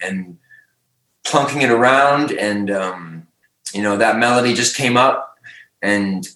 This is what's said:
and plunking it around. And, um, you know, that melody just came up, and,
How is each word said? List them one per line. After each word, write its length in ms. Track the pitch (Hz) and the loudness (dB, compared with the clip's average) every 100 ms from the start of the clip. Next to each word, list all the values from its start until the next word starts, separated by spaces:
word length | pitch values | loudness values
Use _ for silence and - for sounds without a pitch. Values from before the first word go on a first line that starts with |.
and 360 | 92 95 90 85 _ - _ _ _ _ _ _ | -8 -8 -10 -16 _ -20 _ _ _ _ _ _
plunking 380 | - 151 135 143 | -2 0 0 0
it 80 | 131 | 2
around. 640 | 117 127 135 143 143 147 | 4 4 4 4 2 0
And, 400 | - 104 101 101 | -2 -2 -2 -2
um, 560 | 98 92 90 85 82 82 _ _ _ - | -4 -4 -8 -14 -18 -20 _ _ _ -10
you 120 | 101 | -4
know, 140 | 104 101 | -2 2
that 200 | 113 110 | 2 2
melody 380 | 120 123 123 120 | 2 2 2 0
just 200 | 117 - | -2 0
came 220 | 131 123 | 2 4
up, 400 | 135 - - - - - - _ | 4 2 -6 -18 -20 -20 -20 _
and, 460 | 98 101 98 95 95 | -2 0 0 -4 -8